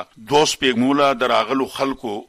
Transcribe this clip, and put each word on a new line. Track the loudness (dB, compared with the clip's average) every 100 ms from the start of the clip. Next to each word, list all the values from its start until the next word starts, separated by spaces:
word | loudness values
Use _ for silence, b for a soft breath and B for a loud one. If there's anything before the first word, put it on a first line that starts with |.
| -6 -12 0
دوه | 2 2
سپېږموله | 2 0 2 2 2 2 2
د | 0
راغلو | 2 0 -2 -4
خلکو | -4 -6 -4 -8 -8